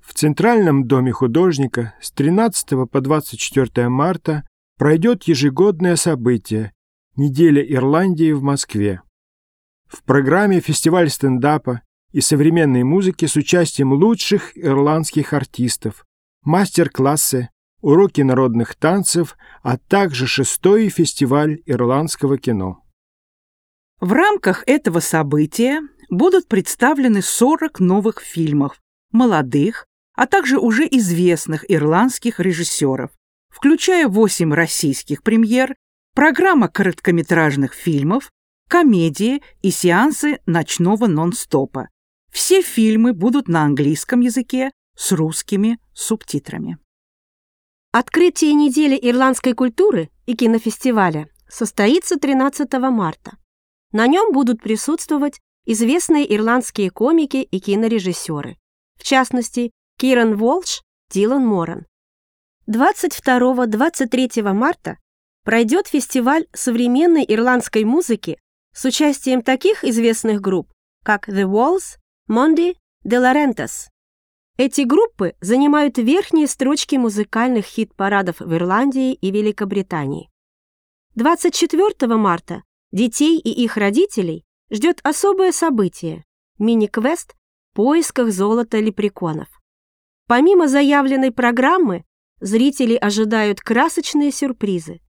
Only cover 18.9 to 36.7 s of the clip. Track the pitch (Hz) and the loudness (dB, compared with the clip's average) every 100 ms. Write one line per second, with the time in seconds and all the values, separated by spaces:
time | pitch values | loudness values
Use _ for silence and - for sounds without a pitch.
18.9 | 190 185 175 160 - - - 131 123 _ | 0 0 -2 -2 -6 -20 -12 -4 -4 _
19.9 | 196 196 127 165 - 135 - 185 208 214 | 0 0 -2 -4 -2 -2 -2 0 2 2
20.9 | - 165 - 135 139 151 151 - 123 120 | 0 -2 0 0 2 0 -4 -6 -2 0
21.9 | 131 160 - 139 135 - 110 92 90 _ | 0 -2 -4 -2 -2 -2 -4 -4 -10 _
22.9 | _ _ _ _ _ _ _ _ _ _ | _ _ _ _ _ _ _ _ _ _
23.9 | _ 180 240 392 415 - 185 - 294 226 | _ 0 2 4 2 0 -2 0 0 2
24.9 | 170 - 165 151 151 151 - 240 294 302 | -2 -2 -2 0 0 -2 0 0 0 -6
25.9 | _ - 180 320 370 - 190 - - 247 | _ -6 0 4 2 2 -2 -2 0 0
26.9 | 294 254 208 185 - 240 311 320 - 180 | 2 2 2 0 0 2 2 -2 -2 0
27.9 | 190 208 208 - - 160 147 139 - _ | 2 0 -6 -12 -4 -2 0 -2 -6 _
28.9 | _ _ 226 247 175 131 139 160 226 - | _ _ 2 4 2 0 0 0 -2 -16
29.9 | _ _ - 254 392 277 269 240 220 320 | _ _ -4 0 0 0 0 2 0 2
30.9 | 262 196 170 180 170 - 156 - 160 147 | 0 0 2 2 0 -2 -8 -2 0 2
31.9 | 170 247 247 233 - 180 165 170 - 139 | 2 2 0 -6 -2 -2 -2 -4 -2 -2
32.9 | 131 - _ _ _ _ - 277 330 - | -2 -6 _ _ _ _ -2 2 2 2
33.9 | 370 294 196 220 - 165 147 165 - 151 | 2 2 2 2 2 0 0 0 -2 -2
34.9 | 131 - 147 - 220 226 240 262 269 _ | -4 -6 -4 0 2 2 2 0 -4 _
35.9 | _ _ - 294 269 370 330 196 | _ _ 2 2 4 2 4 2